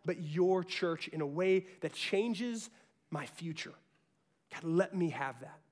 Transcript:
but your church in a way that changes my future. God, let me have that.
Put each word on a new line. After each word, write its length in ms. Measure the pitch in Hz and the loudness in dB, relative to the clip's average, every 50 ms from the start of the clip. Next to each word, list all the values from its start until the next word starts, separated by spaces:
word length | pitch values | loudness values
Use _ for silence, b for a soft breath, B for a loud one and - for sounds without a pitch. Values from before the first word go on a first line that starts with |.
| B | B
but 180 | - - - | -4 -2 -2
your 420 | 165 147 151 180 175 185 185 185 175 | -2 -2 2 4 4 6 4 4 2
church 440 | 180 - - 185 170 165 160 - | -2 -4 0 0 0 0 -2 -4
in 140 | - - 160 | -6 -4 -2
a 40 | 147 | -2
way 400 | 139 143 170 185 190 190 190 185 B B B | -2 0 2 4 4 4 4 2 B B B
that 140 | B - - | B -6 -6
changes 760 | - - - 202 196 226 240 214 180 247 240 226 226 - - b b b b b b _ - | -4 -4 0 2 2 2 2 0 -2 -2 -4 -4 -6 -8 -10 b b b b b b _ -8
my 160 | 156 147 143 | -8 -6 -8
future. 480 | - - - 170 165 151 - - - - - _ _ _ _ _ _ _ _ _ _ _ _ _ - - | -8 -10 -8 -8 -6 -6 -6 -8 -12 -14 -20 _ _ _ _ _ _ _ _ _ _ _ _ _ -16 -14
God, 100 | - 170 | -8 -2
let 280 | 165 165 180 190 - 196 | 2 4 4 4 4 2
me 180 | 185 170 160 | 0 0 0
have 280 | - - 139 135 127 120 | 0 -2 -4 -4 -6 -8
that. 200 | - - - - _ _ | -14 -18 -18 -20 _ _